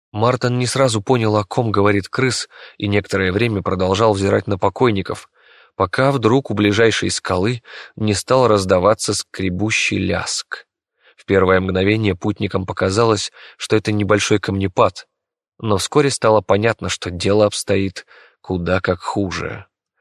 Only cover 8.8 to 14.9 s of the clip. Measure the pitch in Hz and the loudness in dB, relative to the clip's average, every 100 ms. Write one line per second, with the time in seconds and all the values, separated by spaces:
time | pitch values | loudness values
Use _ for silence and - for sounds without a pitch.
8.8 | 95 113 - 101 - - 95 90 107 - | 2 0 -2 -4 -6 -6 -6 -2 -2 -2
9.8 | - 98 92 90 - - - - - _ | -2 -2 -2 -4 -4 -8 -8 -14 -16 _
10.8 | _ _ _ _ - 98 92 92 95 92 | _ _ _ _ 0 2 4 2 2 0
11.8 | 98 110 107 90 107 101 98 95 92 90 | 2 2 0 -2 -4 -4 -4 -4 -6 -4
12.8 | 95 98 117 107 - - - _ - 110 | -2 2 2 0 -2 -12 -20 _ 0 0
13.8 | 104 104 101 104 - 104 - 98 95 - | 0 -2 2 2 2 0 0 -2 -2 2
14.8 | 104 | 0